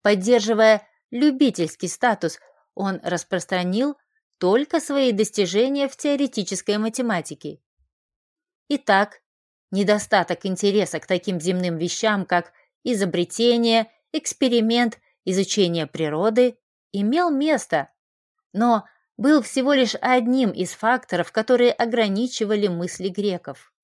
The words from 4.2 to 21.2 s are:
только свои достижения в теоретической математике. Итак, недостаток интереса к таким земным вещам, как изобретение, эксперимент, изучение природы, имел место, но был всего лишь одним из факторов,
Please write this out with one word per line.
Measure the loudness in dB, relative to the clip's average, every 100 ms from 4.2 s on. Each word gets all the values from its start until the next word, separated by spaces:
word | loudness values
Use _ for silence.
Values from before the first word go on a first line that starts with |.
| _ _
только | 0 0 -2 -4
свои | -2 0 0
достижения | 0 -2 -2 -2 0 0 -2 -4
в | -4
теоретической | -2 -2 -2 -4 -8 -6 -4 -2
математике. | -4 -4 -4 -4 -6 -14 -14 -16 _ _ _ _ _ _ _ _ _ _ _
Итак, | -4 2 2 2 -6 _ _ _ _ _
недостаток | -2 2 2 2 0 2 -4
интереса | -4 0 2 2 0 -4
к |
таким | -4 -4 -2 -4
земным | -2 -2 -2 -4
вещам, | -6 -2 0 0
как | 0 0 -2 _ _ _
изобретение, | -4 -2 0 -2 -4 0 2 2 2 2 0 _ _
эксперимент, | -8 -8 -2 0 2 2 2 0 -4 _ _
изучение | -4 -2 -2 0 0 0 -4
природы, | -4 -4 0 0 2 2 0 _ _ _
имел | -4 0 0 0
место, | 0 0 -2 -2 -4 -4 _ _ _ _ _ _
но | -2 2 0 -2 _ _ -2
был | 2 2
всего | 2 -2 0
лишь | 2 2 0
одним | 0 0 2 0 0
из | -2 -8
факторов, | -2 -2 -2 -2 -4